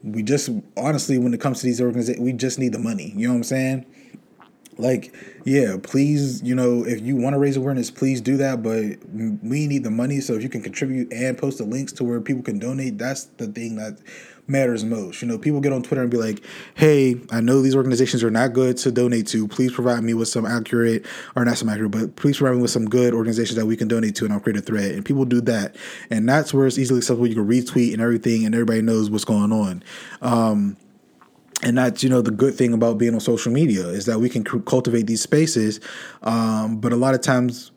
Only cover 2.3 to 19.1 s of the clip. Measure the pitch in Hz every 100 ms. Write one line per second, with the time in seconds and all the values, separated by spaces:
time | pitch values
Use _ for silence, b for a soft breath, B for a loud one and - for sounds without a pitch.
2.3 | 117 127 127 123 113 113 104 80 101 117
3.3 | 123 117 131 131 131 127 B B B _
4.3 | _ - _ _ - 123 - - B B
5.3 | B - 139 117 95 - 131 143 147 139
6.3 | 117 123 127 123 120 117 113 117 135 123
7.3 | 139 139 135 131 135 117 - 135 127 113
8.3 | 135 139 127 113 113 107 - - 104 113
9.3 | 104 107 139 147 139 117 113 127 139 -
10.3 | 110 123 123 101 - 131 131 117 117 131
11.3 | 123 139 135 107 127 135 - 120 120 107
12.3 | 131 123 104 120 135 131 104 123 131 -
13.3 | _ 113 107 117 110 110 104 B B B
14.3 | B - 139 127 113 110 113 95 - 120
15.3 | 113 151 147 139 131 123 135 123 120 110
16.3 | 104 B B B - 156 147 131 123 -
17.3 | 117 113 135 131 135 131 123 131 123 113
18.3 | 110 127 120 127 123 135 120 123